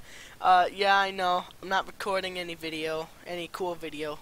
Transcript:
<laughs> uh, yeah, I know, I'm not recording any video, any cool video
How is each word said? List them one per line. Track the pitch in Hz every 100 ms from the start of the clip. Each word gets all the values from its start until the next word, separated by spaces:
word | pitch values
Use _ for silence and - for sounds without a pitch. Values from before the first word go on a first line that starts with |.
<laughs> | - - - -
uh, | - 185 175
yeah, | 190 196
I | 196 196
know, | 190 180 180 180 -
I'm | 180
not | 190 180
recording | - 208 190 185 185
any | 175
video, | 165 160 156 156 160 160 - -
any | 175 165
cool | - 175
video | 165 160 147 151 151